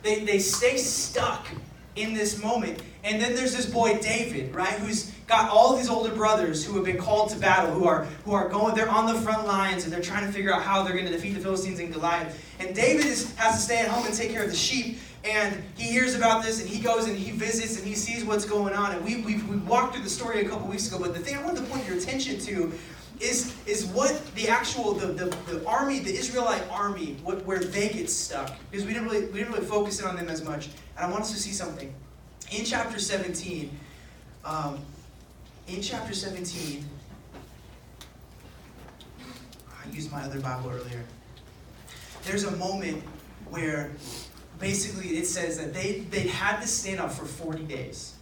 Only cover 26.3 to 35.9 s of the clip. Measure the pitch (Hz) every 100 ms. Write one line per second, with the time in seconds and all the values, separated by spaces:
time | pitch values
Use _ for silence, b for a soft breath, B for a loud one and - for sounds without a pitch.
26.3 | 247 233 208 180 185 202 190 156 135 175
27.3 | 196 180 190 156 196 208 226 - - -
28.3 | 139 139 - - 196 202 220 220 208 -
29.3 | 190 233 233 202 214 202 190 190 175 170
30.3 | 160 156 147 - B B - 180 208 220
31.3 | - 196 - 170 151 135 135 - - -
32.3 | - - 208 233 240 226 202 202 196 180
33.3 | 170 185 170 143 - B B B B B
34.3 | - - 156 147 139 - - - - -
35.3 | - - - - 185 202